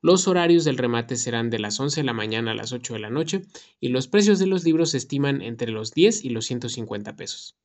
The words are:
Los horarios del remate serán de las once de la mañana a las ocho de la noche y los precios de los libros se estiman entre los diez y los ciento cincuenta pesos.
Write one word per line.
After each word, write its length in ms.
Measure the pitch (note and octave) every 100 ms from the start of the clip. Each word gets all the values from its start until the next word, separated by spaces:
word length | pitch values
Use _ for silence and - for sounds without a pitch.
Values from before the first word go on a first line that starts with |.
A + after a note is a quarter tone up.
Los 240 | D#3+ F3+ F#3+
horarios 380 | F3+ E3+ E3+
del 120 | D3+ B2+
remate 380 | B2 A#2+ A#2+
serán 360 | A#2+ B2 A#2 A#2
de 100 | A2+
las 180 | G#2 G#2+
once 220 | C#3+ D3+
de 40 | C#3
la 80 |
mañana 360 | A2+ G#2+ A2 A2+
a 40 | A2
las 160 | A2+
ocho 220 | B2 -
de 40 | A2
la 120 | G#2+
noche 320 | C#3 D#3 G3 F#3 - - _
y 120 | B2+
los 180 | B2+ C3
precios 320 | G3+ G#3 G3
de 80 | F#3+
los 160 | F#3
libros 260 | E3 D#3+ D#3+
se 60 | C3
estiman 440 | A#2 C#3 C#3 C#3
entre 300 | G#2 A#2 A#2
los 220 | A2 A2
diez 320 | - G3+ G#3+
y 60 | C3
los 160 | A2+ A2
ciento 220 | B2 A#2+
cincuenta 460 | A#2 A2 G#2 G#2
pesos. 400 | G#2+ - - - _